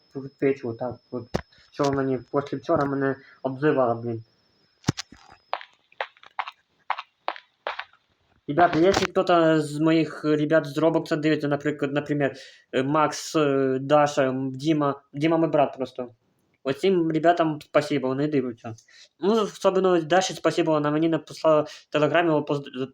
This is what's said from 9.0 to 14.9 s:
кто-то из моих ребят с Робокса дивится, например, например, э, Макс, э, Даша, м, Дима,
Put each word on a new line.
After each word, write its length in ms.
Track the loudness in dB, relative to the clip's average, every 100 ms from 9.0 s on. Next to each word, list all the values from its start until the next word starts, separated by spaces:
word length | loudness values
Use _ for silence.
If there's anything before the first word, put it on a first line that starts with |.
| 0
кто-то 520 | 0 2 4 4 2
из 200 | 0 0
моих 460 | 2 2 0 -4
ребят 420 | -2 0 2 0 0
с 100 | 0
Робокса 400 | 0 0 -2 -2
дивится, 300 | 0 0 0
например, 460 | -2 -4 -4 -4
например, 440 | -4 -4 -2 -2 -4 -16 -20 _
э, 100 | -4
Макс, 540 | 0 0 0 -2 -4 0
э, 420 | 2 2 0 -2
Даша, 460 | 2 4 4 2
м, 260 | 0 0 -6
Дима, 540 | -4 0 0 0